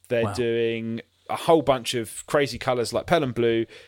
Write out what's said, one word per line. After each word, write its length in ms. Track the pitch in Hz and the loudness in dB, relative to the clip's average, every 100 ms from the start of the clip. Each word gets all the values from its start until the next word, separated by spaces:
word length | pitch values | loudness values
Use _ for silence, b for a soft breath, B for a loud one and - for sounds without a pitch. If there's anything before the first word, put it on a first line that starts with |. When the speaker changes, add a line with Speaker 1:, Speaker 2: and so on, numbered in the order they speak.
| - | -4
Speaker 1:
they're 160 | 117 | 0
Speaker 2:
Wow. 100 | 107 | 0
Speaker 1:
doing 680 | 101 117 117 117 113 113 113 - _ - | 0 0 0 0 -2 -4 -8 -10 _ -8
a 60 | 110 | -2
whole 260 | - 170 | 4 4
bunch 320 | 165 131 117 | 4 0 -2
of 300 | 123 107 - - | -4 -6 -10 -2
crazy 300 | 151 143 120 | 0 0 -2
colours 340 | - 123 110 | -2 0 0
like 140 | 113 - | -2 0
Pelham 260 | 170 139 | 0 2
Blue, 340 | 120 117 113 113 B | 0 2 2 -2 B